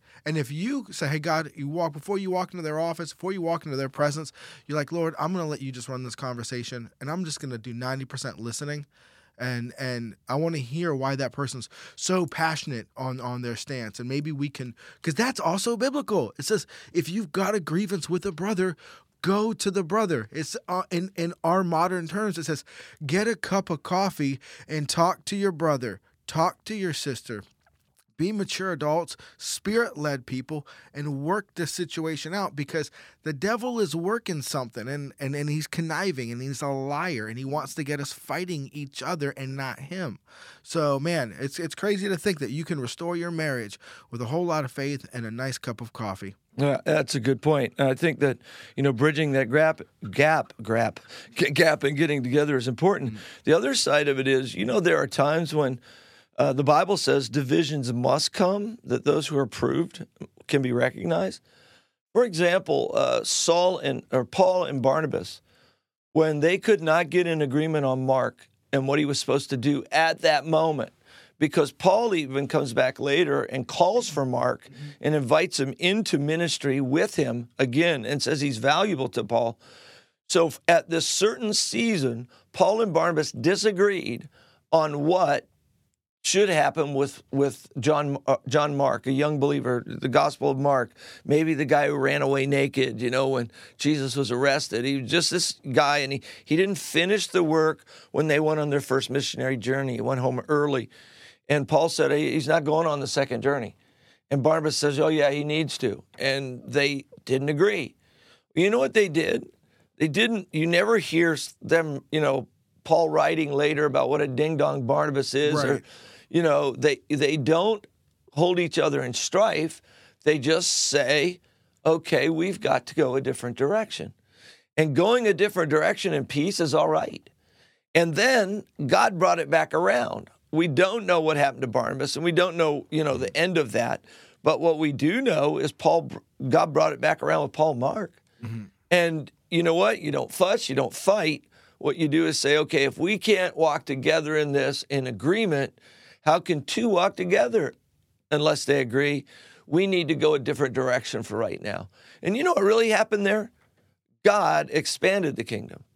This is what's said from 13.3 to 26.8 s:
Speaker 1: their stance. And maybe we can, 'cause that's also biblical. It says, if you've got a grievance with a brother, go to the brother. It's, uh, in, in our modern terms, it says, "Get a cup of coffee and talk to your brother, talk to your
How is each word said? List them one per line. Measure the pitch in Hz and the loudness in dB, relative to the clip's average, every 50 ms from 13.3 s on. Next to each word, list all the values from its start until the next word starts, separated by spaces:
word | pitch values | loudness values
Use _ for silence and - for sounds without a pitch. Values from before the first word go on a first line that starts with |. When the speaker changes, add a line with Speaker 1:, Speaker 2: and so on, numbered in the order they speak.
| 123 123 | -6 -6
Speaker 1:
their | 123 120 117 | -6 -6 -8
stance. | - - - 139 127 113 107 98 - | -8 -8 -8 -8 -8 -8 -10 -10 -10
And | 120 123 | -8 -6
maybe | 135 147 147 160 | -4 -4 -4 -4
we | 151 135 143 147 | -6 -6 -6 -6
can, | - - 131 123 117 - - - - _ | -8 -10 -12 -12 -14 -18 -20 -20 -16 _
'cause | - 170 147 | -6 -4 -2
that's | - 233 262 247 - | 0 0 -2 -2 -2
also | - 160 175 196 - 240 233 | -2 -2 -2 0 0 -2 -2
biblical. | 196 240 277 262 294 233 - 214 180 123 101 - - | 0 0 -2 -2 -2 -2 0 0 0 0 -2 -4 -8
It | 139 | -4
says, | - 214 180 - - - - - - | -2 -2 -2 -2 -4 -18 -20 -12 -6
if | - 175 143 160 | -4 -4 -2 -2
you've | 175 220 214 147 | -4 -6 -6 -4
got | - 185 196 196 214 | -2 -2 0 0 0
a | 208 | -2
grievance | 156 143 151 180 214 170 202 175 - - | -2 -2 -2 -2 -2 -2 -4 -6 -4 -4
with | 175 175 - | -4 -4 -4
a | 202 | -6
brother, | 165 151 180 208 220 175 185 185 165 - - - - - _ _ _ _ | -6 -6 -4 -2 -2 0 -2 -2 -4 -6 -14 -20 -20 -20 _ _ _ _
go | - 170 196 208 214 226 | 0 0 2 2 2 0
to | 220 - - 196 | -2 -4 -4 -2
the | 180 196 180 | -2 -2 -2
brother. | 151 190 220 220 180 165 120 107 - | -2 0 0 0 0 0 -2 -4 -6
It's, | - 151 156 - - 226 - - | -8 -8 -8 -8 -10 -10 -8 -4
uh, | 180 185 - - | -4 -4 -4 -2
in, | 185 170 185 190 - | -2 -4 -4 -4 -4
in | - 170 170 175 - - | -4 -4 -4 -4 -2 0
our | 165 175 190 | 2 2 2
modern | 190 170 170 160 170 180 185 180 165 156 | 2 2 2 2 2 2 0 -2 -6 -6
terms, | 156 202 220 208 180 | -4 -4 -4 -4 -4
it | 170 147 | -4 -4
says, | 165 156 139 - - - - - - - - 156 | -4 -4 -6 -6 -14 -20 -20 -20 -20 -16 -10 -4
"Get | 127 156 190 214 226 | -2 0 0 0 0
a | 226 | -2
cup | - - - 185 196 190 - | -4 -4 -2 -2 -2 0 -2
of | 170 135 - | -6 -6 -4
coffee | - 180 185 196 190 - - 147 135 139 131 - - - - - | -2 0 0 0 0 -2 -2 -2 -4 -4 -6 -10 -18 -20 -18 -12
and | - 156 151 147 - | -8 -6 -6 -4 -2
talk | - 170 170 180 - - - | 2 2 4 2 2 -2 -6
to | - 202 | -6 -4
your | 202 202 196 | -2 -2 -2
brother, | 175 147 165 160 147 131 123 113 95 95 _ _ _ _ _ | -2 0 0 0 0 0 -2 -6 -10 -10 _ _ _ _ _
talk | - - 156 165 180 - _ - | -6 -2 0 0 0 -2 _ -10
to | - 220 | -10 -8
your | 208 | -6